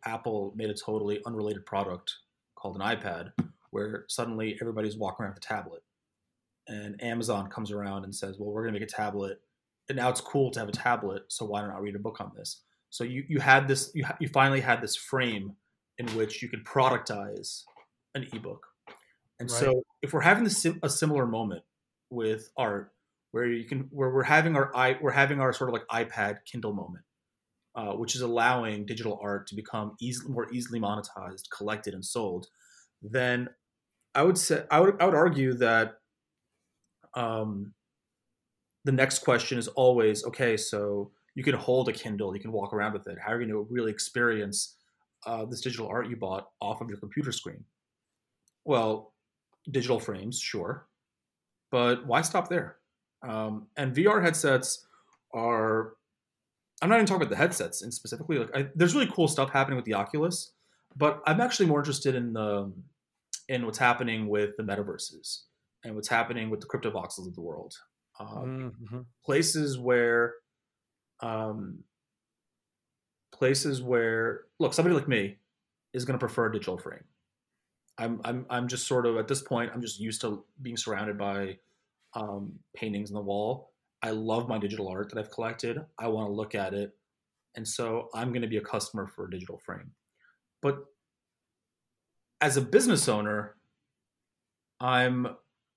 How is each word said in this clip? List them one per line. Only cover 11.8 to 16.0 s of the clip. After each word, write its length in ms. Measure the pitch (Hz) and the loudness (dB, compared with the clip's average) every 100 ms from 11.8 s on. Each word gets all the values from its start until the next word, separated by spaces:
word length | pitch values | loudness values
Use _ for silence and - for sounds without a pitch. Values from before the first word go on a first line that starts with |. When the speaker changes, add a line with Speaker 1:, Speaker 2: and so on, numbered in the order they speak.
| 104 104 | -6 -6
Speaker 1:
a 40 | |
book 200 | 107 107 | -8 -8
on 140 | 101 101 | -12 -12
this?" 280 | 110 - _ _ _ | -12 -12 _ _ _
So 140 | - | -8
you, 220 | 120 127 139 | -6 -6 -2
you 100 | 143 | 2
had 280 | 139 135 139 | 8 8 6
this, 240 | 135 - | 0 -2
you 120 | 151 127 | -4 -4
ha-, 120 | - | -4
you 80 | 143 | 0
finally 340 | 131 135 135 | 4 4 4
had 200 | 123 120 | 2 0
this 140 | 113 - | 0 -6
frame 600 | - 131 123 104 98 - _ _ _ | -4 -2 -2 -4 -8 -12 _ _ _
in 80 | - | -10